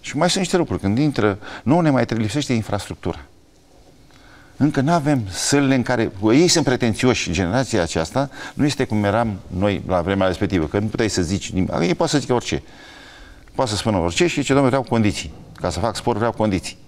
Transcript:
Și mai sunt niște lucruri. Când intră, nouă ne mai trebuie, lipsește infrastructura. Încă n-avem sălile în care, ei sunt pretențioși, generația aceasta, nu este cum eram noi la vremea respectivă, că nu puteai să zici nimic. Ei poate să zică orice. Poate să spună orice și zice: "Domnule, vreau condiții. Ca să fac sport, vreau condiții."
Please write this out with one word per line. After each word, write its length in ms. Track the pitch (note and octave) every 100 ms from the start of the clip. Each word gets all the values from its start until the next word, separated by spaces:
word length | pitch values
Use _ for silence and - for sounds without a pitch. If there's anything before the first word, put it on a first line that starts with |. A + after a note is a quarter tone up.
Și 160 | - C#3
mai 120 | F3
sunt 100 | F#3+
niște 160 | F3+ F3+
lucruri. 220 | D#3 F2+
Când 180 | G2 A2
intră, 400 | D3+ C3+ G#2+ F#2+ - -
nouă 180 | - E3
ne 80 | D#3+
mai 160 | C3 A#2
trebuie, 200 | A2+ G#2+
lipsește 280 | C#3+ C#3+
infrastructura. 680 | A#2 G#2 G2+ - F2 F#2 D#2 - - _ _ _ - - - - - - - - -
Încă 240 | C#3+ C#3+
n-avem 400 | C3+ F3 C#3+ C#3 G2+
sălile 460 | F2 - C#3+ C#3 C3+
în 60 |
care, 300 | A#2 B2 A2 - G#2+
ei 160 | B2+ F3
sunt 180 | E3 C#3+
pretențioși, 680 | B2 A#2+ G#2 B2+ A#2 -
generația 500 | E2+ F2 A#2 C3 A2
aceasta, 480 | E2+ E2 D#2+ C3 C#3 - -
nu 120 | - D3
este 180 | C#3
cum 200 | C3 G#2+
eram 360 | G2+ G#2 A#2 F#2+ -
noi 340 | F2+ G#2 F#2 -
la 140 | F2+
vremea 260 | E2+ G2 F#2+
respectivă, 380 | F2+ G2 F#2 D2+
că 140 | G2+
nu 60 | G#2+
puteai 240 | - A2
să 120 | -
zici 300 | D#2+ F#2+ -
nimic. 200 | F#2 F2+ -
Ei 140 | E3+ E3+
poate 160 | E3
să 60 | C#3+
zică 160 | B2+
orice. 300 | A#2+ - C#2+ - - - - - - - - - -
Poate 160 | B2+
să 60 | G#2
spună 200 | A#2 G2
orice 300 | E2+ E2+ F3
și 120 | D3
zice: 140 | C3+
"Domnule, 160 | C3+ C3+ C3+
vreau 80 | B2+
condiții. 420 | A#2 G#2 - - - - -
Ca 140 | F2+
să 100 | F2
fac 160 | A2+ G2+
sport, 220 | - G#2
vreau 140 | A#2
condiții." 460 | A2 A2 F#2+ - -